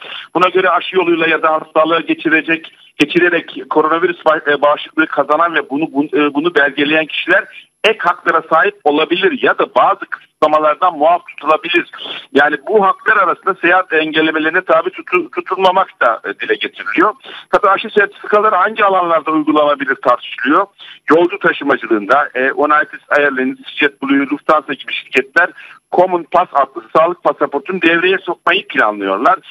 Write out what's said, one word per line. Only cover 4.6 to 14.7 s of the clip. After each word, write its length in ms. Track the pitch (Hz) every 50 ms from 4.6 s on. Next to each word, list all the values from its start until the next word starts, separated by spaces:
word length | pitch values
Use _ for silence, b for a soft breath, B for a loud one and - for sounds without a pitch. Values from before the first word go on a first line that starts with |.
bağışıklığı 440 | 143 147 151 143 - - - 156 160
kazanan 480 | - - 147 139 123 151 156 170 170 165
ve 160 | 151 - -
bunu, 220 | 135 143 160 -
bu-, 240 | 135 139 151 147 - 151
e, 160 | 147 147 135
bunu 200 | 143 160 175 170
belgeleyen 520 | 147 143 143 131 147 143 143 160 156 156
kişiler 380 | 147 - - - 160 180 202 214 - B B B B B _ -
ek 140 | 214 226 -
haklara 440 | 202 175 170 - - 175 165 160 160 -
sahip 240 | 165 160 180 202 - _ -
olabilir 580 | 147 147 151 156 151 170 185 190 185 143 117
ya 160 | 117 160 196 -
da 160 | 160 127 -
bazı 320 | 123 143 180 202 - -
kısıtlamalardan 920 | - - - - _ _ - 156 151 151 156 156 151 147 143 180 180 170 143
muaf 280 | 147 165 175 170 -
tutulabilir. 640 | - - - 143 151 156 147 160 170 185 170 - - B B B B B B B B
Yani 240 | - 139 143 147 151 147 - -
bu 160 | 208 214 190
haklar 300 | 190 185 - - 214 220
arasında 380 | 208 185 165 147 - - 190 185
seyahat 380 | - - 170 180 185 180 -
engellemelerine 680 | 160 156 156 156 147 156 156 160 156 156 156 160 165 185
tabi 300 | 180 -